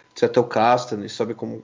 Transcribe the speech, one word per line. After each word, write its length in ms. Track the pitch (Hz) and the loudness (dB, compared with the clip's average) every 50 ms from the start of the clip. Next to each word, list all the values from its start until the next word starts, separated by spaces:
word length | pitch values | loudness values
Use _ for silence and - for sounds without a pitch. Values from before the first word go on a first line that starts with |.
| _ _ _ - | _ _ _ -2
cetera, 220 | 120 113 - 127 | -2 2 4 2
o 40 | 117 - | 2 2
Casten 540 | - 113 110 120 123 120 123 - 113 104 101 | 2 2 4 4 4 2 2 -4 -8 -8 -8
e 40 | 104 | -10
sobre 260 | - - 113 110 113 | -6 -6 -6 -6 -4
como 280 | - 120 113 113 110 | -8 -8 -10 -10 -12